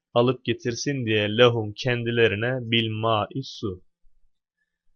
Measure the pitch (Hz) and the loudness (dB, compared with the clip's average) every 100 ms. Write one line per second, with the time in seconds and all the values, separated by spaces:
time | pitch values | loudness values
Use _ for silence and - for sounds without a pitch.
0 | _ 120 123 127 - 117 123 117 - 139 | _ 0 2 0 -4 -4 -4 -6 -4 -4
1 | 113 107 104 107 123 117 107 107 127 120 | 0 0 0 4 4 4 -4 -4 -2 -2
2 | 117 120 113 101 120 131 117 117 113 107 | 0 2 2 2 -2 -4 0 0 0 -2
3 | 113 110 101 135 131 - 110 92 _ _ | 0 0 0 -6 -10 -8 -8 -8 _ _
4 | - _ _ _ _ _ _ _ _ | -20 _ _ _ _ _ _ _ _